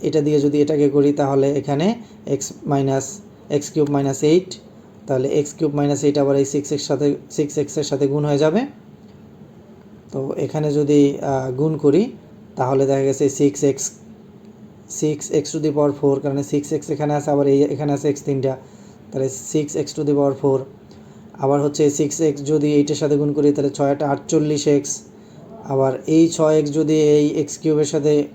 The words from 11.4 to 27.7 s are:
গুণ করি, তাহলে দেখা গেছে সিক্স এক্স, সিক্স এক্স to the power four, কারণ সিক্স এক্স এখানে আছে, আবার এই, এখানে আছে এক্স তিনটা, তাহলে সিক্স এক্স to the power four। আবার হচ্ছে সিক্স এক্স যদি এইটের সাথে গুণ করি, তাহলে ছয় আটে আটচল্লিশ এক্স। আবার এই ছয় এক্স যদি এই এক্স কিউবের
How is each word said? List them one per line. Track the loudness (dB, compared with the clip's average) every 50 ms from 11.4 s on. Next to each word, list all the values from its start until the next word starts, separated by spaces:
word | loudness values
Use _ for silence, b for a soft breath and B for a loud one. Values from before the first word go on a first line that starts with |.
| -2 -4
গুণ | -4 -2 -2 -2 -2
করি, | 2 2 4 4 4 2 0 -4 -12 -20 -20 -20 -20 -20 -16 -6
তাহলে | -2 -2 0 2 2 2
দেখা | 2 2 2
গেছে | 2 0 0 0 0 0
সিক্স | 2 2 0 0 2 2 0
এক্স, | 0 0 0 -6 -10 -10 -14 -20 -20 -20 -20 -20 -20 -20 -20 -20 -20 -20 -20 -20 -20 -20 -20 -20 -16
সিক্স | -8 -4 -2 -2 -2 -4 -6 -2
এক্স | -2 -2 -2 -2 -4
to | -4
the | -2 -2 0
power | 2 0 0 0 0
four, | 0 0 0 0
কারণ | 0 -2 -2 -2
সিক্স | -4 -2 -2 -4 -2 -2
এক্স | -4 -6 -4 -6
এখানে | -4 -4 -2 -2 -2
আছে, | -2 -2 0
আবার | 0 2 2
এই, | 4 4 4
এখানে | 2 2 0 -2 -2 -2
আছে | -2 0 0 -2
এক্স | -2 -2
তিনটা, | -4 -4 -4 -2 -2 -2 -4 B B B B B B B B B B -10
তাহলে | -6 -4 -4 -4
সিক্স | -6 -8 -10 -4 -4 -4 -4 -2 -4
এক্স | -6 -6 -6 -6
to | -4
the | -2 0
power | 0 2 2 0 0 0
four। | 0 0 0 0 -2 -6 -14 -20 -20 B B B B B B B B B B -4
আবার | 0 0 2 2
হচ্ছে | 0 0 0 2 2 2
সিক্স | 2 0 -2 -2 -2 0
এক্স | 0 0 0 -2
যদি | -2 -2 0 0 2 2 4
এইটের | 2 2 2 0
সাথে | -2 0 0 0
গুণ | 2 0 0
করি, | 0 2 2 2
তাহলে | 2 2 0 -2
ছয় | -2 0 0 0
আটে | 0 0 0
আটচল্লিশ | -2 -2 -2 -2 -2 -2 0 0 0 -2 0 2
এক্স। | 2 2 2 0 -2 -8 -12 -12 B B B B B B B B B -20 -16 -8
আবার | -4 0 0 2 0 0 -2 -2
এই | 2 4 4 4 4
ছয় | 2 2 2 4 4 2
এক্স | 2 0
যদি | 0 -2 0 2 2
এই | 2 4 4 4 4 4 2
এক্স | 0 -2 -4 -4 -8 -4
কিউবের | -2 0